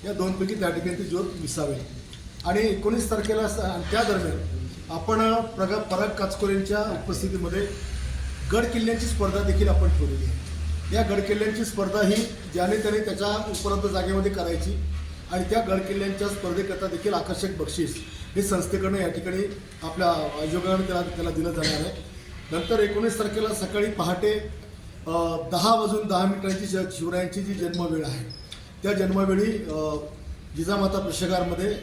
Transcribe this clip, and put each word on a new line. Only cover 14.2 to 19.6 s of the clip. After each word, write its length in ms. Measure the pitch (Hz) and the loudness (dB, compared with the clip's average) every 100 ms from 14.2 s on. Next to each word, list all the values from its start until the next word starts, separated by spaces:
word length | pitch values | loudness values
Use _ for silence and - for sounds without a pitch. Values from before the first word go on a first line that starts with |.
| 190 | 2
करायची 520 | 196 170 165 - - - - - - - | 0 -2 0 0 0 -2 -4 -6 -10 -4
आणि 120 | 180 | -2
त्या 180 | 185 226 | 2 2
गड 180 | 196 190 | 4 0
किल्ल्यांच्या 480 | 190 196 196 190 202 | 0 -2 -2 0 -2
स्पर्धेकरता 600 | 196 180 175 190 185 190 | -2 -2 -2 -2 -2 -2
देखील 260 | 170 208 | -2 0
आकर्षक 440 | 202 208 185 190 156 | 0 0 -2 -2 -2
बक्षीस 380 | 151 - 147 117 - - - 190 | -4 -2 -2 -2 -10 -12 -4 -2
हे 60 | |
संस्थेकडनं 560 | 196 185 151 190 190 196 | 2 0 0 0 0 2
या 100 | 175 | 0
ठिकाणी 340 | 160 185 185 202 - | -2 -4 -2 -2 -4